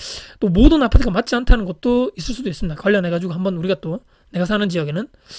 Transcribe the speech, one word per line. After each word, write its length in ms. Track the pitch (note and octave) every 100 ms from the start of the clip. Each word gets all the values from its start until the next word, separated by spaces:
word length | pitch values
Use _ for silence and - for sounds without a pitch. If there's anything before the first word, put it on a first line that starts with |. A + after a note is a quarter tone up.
| - - - -
또 100 | G3+
모든 320 | F3 C#4+ D#4+
아파트가 280 | A#3+ - A#3
맞지 240 | F#3 B3 A#3+
않다는 300 | B3+ A#3 F#3
것도 460 | E3 B3 A#3+ B3+ -
있을 160 | E3
수도 160 | B3 C4+
있습니다. 320 | D3 F3+ D3
관련해가지고 520 | G3+ G3+ F3 E3+ F3+
한번 240 | E3+ F#3+ F3
우리가 180 | F3+ F#3
또 260 | E3+ F#3 - _ _
내가 140 | F3 F3+
사는 220 | G#3 G#3
지역에는 380 | E3+ D3 D#3+ C#4 _ -